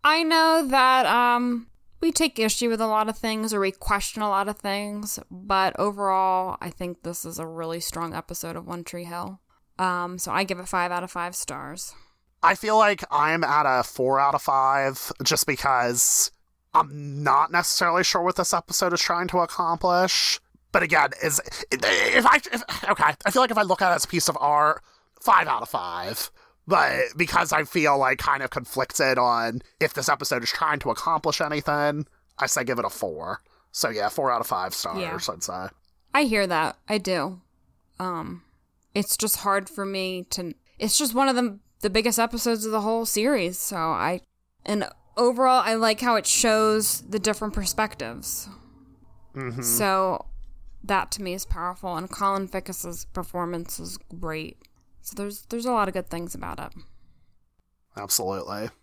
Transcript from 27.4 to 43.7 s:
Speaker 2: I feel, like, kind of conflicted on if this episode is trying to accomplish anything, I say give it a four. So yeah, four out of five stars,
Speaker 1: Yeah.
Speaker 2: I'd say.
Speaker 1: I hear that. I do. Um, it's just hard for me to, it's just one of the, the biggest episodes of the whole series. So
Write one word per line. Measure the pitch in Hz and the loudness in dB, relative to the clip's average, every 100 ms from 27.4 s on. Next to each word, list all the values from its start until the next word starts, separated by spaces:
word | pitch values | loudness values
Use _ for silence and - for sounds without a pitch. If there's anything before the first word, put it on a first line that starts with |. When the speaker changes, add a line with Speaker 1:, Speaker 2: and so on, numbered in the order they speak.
| 170 | 2
Speaker 2:
I | 156 | 0
feel, | 147 175 151 139 | 0 2 2 4
like, | 131 135 | 2 2
kind | - 139 | 0 0
of | 131 | -2
conflicted | 143 120 131 127 - 135 127 | -6 -6 -4 -2 2 2 4
on | 123 117 117 117 - _ | 4 2 0 -4 -10 _
if | 156 | -2
this | - 131 | 0 0
episode | 139 135 123 | 0 0 -2
is | 117 | -2
trying | - 160 147 | -2 0 0
to | 135 | -2
accomplish | 110 - 160 160 - | -2 0 0 0 -2
anything, | 151 147 151 147 147 147 151 _ _ - | -2 -2 0 0 0 0 -8 _ _ -6
I | 135 | -2
say | - | -2
give | 123 120 | -2 -2
it | |
a | 98 | -2
four. | - 98 78 85 104 _ _ _ | -4 -6 -6 -8 -10 _ _ _
So | - 131 | -4 -2
yeah, | 107 104 | 0 -2
four | - 135 | 0 0
out | 120 | 0
of | 113 | 0
five | 95 92 | -4 -4
stars, | - - 190 | -6 -6 -6
Speaker 1:
Yeah. | 170 185 - | -6 -6 -8
Speaker 2:
I'd | 175 | -8
say. | - 180 190 _ _ _ _ | -8 -8 -10 _ _ _ _
Speaker 1:
I | 277 | 0
hear | 277 214 190 | 2 0 0
that. | 165 160 - - | 0 -2 -4 -4
I | 208 | -4
do. | 196 180 143 180 _ _ _ _ _ _ | 0 -2 -2 -8 _ _ _ _ _ _
Um, | 185 170 160 175 _ _ _ _ _ | -6 -6 -8 -12 _ _ _ _ _
it's | 202 196 - | -4 -2 -2
just | 220 - | -2 -2
hard | 202 196 196 | 0 0 -2
for | - 196 | -8 -6
me | 196 185 185 180 | -4 -4 -6 -8
to, | - 175 - _ - | -8 -8 -12 _ -6
it's | 208 - | 0 2
just | 285 | 2
one | 233 269 | 2 2
of | 247 | 2
the, | 240 202 _ _ | 0 -4 _ _
the | 214 | 0
biggest | 202 226 226 | 2 2 2
episodes | 226 233 240 226 214 | 0 0 -2 -2 -2
of | |
the | 214 | -2
whole | 208 226 226 | 0 -2 0
series. | 208 240 269 175 180 | 0 2 2 0 -4
So | - | -6